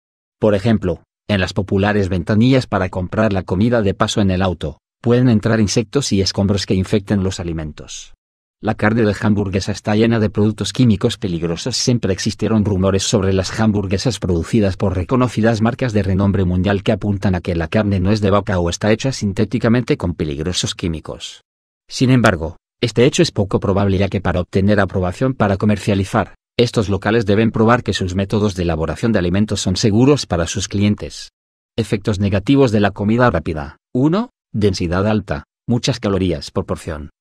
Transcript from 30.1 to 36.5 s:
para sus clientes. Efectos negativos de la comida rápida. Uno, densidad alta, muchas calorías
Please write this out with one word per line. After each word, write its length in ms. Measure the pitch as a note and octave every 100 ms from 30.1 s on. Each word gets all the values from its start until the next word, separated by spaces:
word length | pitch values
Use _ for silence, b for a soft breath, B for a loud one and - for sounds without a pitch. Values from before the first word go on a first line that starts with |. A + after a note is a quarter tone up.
| C#3 -
para 180 | E2+ E2+
sus 220 | G#2 F#2
clientes. 640 | G2+ G#2 G#2 - - - _ _ _ _ -
Efectos 440 | A2 A2+ - G2
negativos 520 | G2+ G2 A#2 C#3 C3
de 100 | G#2+
la 100 | G2+
comida 360 | - G#2 A#2 B2
rápida. 460 | E2+ D2+ D#2 C#2+ - _
Uno, 380 | B2+ D3 F#3+ B3 _ _
densidad 540 | A#2 G2+ F2 F2+ F2+ G#2
alta, 380 | G#2+ - D2 - _ -
muchas 320 | A#2 - B2+
calorías 520 | G#2 F#2+ F#2 D2+ -